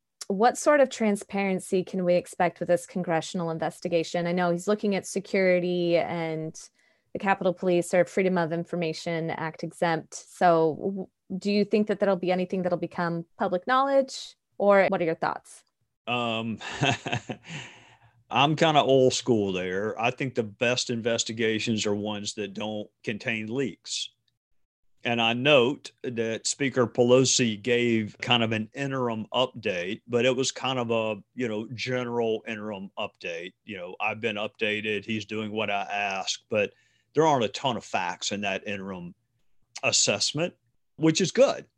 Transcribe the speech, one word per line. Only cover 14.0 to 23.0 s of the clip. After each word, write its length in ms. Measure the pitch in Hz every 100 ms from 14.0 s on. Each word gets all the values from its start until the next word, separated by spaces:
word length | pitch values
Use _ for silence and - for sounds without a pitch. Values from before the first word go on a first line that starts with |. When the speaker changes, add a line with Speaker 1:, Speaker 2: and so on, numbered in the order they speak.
| 262 - - - _ -
Speaker 1:
or 280 | 202 196 180
what 140 | 180
are 40 | 160
your 100 | 165
thoughts? 460 | - - - - _ _ _ _ -
Speaker 2:
Um, 520 | 123 117 113 113 107 - -
<laughs> 1500 | 135 - - 120 - - - 151 - - - _ _ _ -
I'm 260 | 120 147 147
kinda 260 | 160 151
old 320 | 131 135 127
school 380 | - - 110 98
there. 480 | 90 92 95 107 -
I 80 | 120
think 260 | - 135 120
the 80 |
best 460 | 107 104 120 123 -
investigations 960 | 117 117 117 - 113 110 110 120 107 104
are 80 |
ones 400 | 104 104 104 104 107
that 180 | 101
don't 360 | 98 107 107 104 _